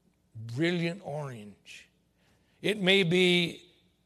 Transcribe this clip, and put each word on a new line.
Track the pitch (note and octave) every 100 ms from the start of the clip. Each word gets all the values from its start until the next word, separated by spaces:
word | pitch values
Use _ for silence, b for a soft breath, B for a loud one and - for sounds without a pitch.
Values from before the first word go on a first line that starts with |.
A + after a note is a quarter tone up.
| _ _ _ A2+ A2+
brilliant | A#2+ E3+ F3 E3+ F#3+
orange. | - D3 C#3+ A#2 G#2 F#2+ - - - _ _ _ b b b b
It | E3+ G#3+
may | F#3 G3
be | F3 F3+ F3+ F3 E3+ - - _ _ _